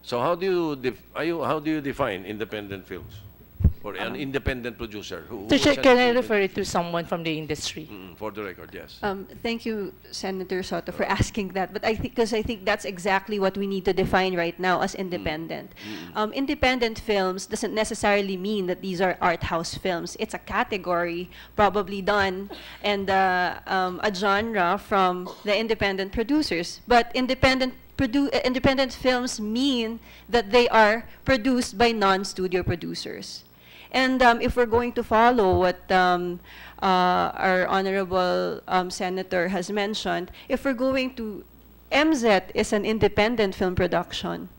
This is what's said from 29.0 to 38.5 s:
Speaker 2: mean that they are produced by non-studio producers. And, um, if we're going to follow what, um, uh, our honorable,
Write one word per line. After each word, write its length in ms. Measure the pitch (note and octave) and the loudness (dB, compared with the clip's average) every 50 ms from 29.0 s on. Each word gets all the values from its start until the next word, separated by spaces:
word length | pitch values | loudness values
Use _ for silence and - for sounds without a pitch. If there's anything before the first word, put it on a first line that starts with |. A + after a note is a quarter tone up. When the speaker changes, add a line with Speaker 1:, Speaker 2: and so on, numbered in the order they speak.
| - B3+ B3+ B3 B3 B3 - - G#3+ | 0 2 2 2 -2 -4 -6 -6 -6
Speaker 2:
mean 560 | G#3 A3 A#3+ C4+ C#4+ C4 A#3+ A3+ A3 A#3 A3+ - - - - - - | -4 -2 0 0 0 0 0 -2 -4 -6 -10 -14 -20 -20 -20 -10 0
that 220 | G3+ A#3+ A3+ G3 A3 | 0 0 2 6 6
they 140 | B3 A#3+ - | 6 6 8
are 320 | - A3+ G#3+ G#3 G#3+ A#3 - - - - - | 8 8 8 8 6 2 -2 -10 -18 -8 0
produced 520 | - C4+ B3+ G3+ C4+ B3+ A#3+ B3 - - | 0 0 2 2 2 2 2 0 -4 0
by 140 | G3 A#3+ A#3 | 2 2 4
non-studio 720 | A#3 A3 G3 G3 F#3+ F#3+ G3+ G3 - - F#3 F3+ E3+ F#3 F3+ | 4 4 4 4 4 2 0 -4 -4 -4 -4 0 0 0 0
producers. 800 | - F3+ F3 E3 E3 E3+ - - - - - - - - - - - - - - - - - - - - | 0 -4 -4 -6 -8 -8 -8 -10 -10 -12 -12 -14 -14 -16 -16 -18 -20 -20 -20 -20 -20 -20 -20 -18 -4 0
And, 300 | B3 C4 B3+ C4 B3+ B3+ | 2 2 2 4 6 6
um, 160 | A#3+ A#3 A3+ | 6 6 6
if 160 | A3+ B3 - | 0 0 2
we're 80 | B3 A#3+ | 2 2
going 280 | A3+ A3 A#3 A#3+ A#3+ - | 4 4 2 2 2 -2
to 100 | A#3+ A3+ | -4 -2
follow 540 | - A3+ A3 A3+ A#3+ B3+ A#3+ G3+ F#3 F3+ F3+ | 2 4 6 6 6 6 6 6 6 6 4
what, 180 | F#3 F3+ F3+ - - - | 4 2 0 -2 -2 2
um, 480 | F#3+ F#3 F#3 F3+ F3+ F3 F3 F3+ F3 F3 - - - - - - - - | 4 4 6 4 4 2 0 -4 -6 -8 -12 -18 -20 -20 -20 -20 -10 -2
uh, 480 | - F#3+ F#3 F3+ F3+ F3+ F3+ F3+ F3 E3 - | 2 2 4 4 4 4 4 2 2 0 -2
our 300 | - - F#3+ F#3 F#3 F3+ - | 0 2 2 2 2 2 2
honorable, 880 | - F#3+ F#3+ G3 F#3+ G3 F#3+ F3 F#3 F#3 F3+ F3+ F3+ F#3 F3+ F3 | 0 0 0 0 -2 -2 -2 0 0 0 2 2 0 0 0 -2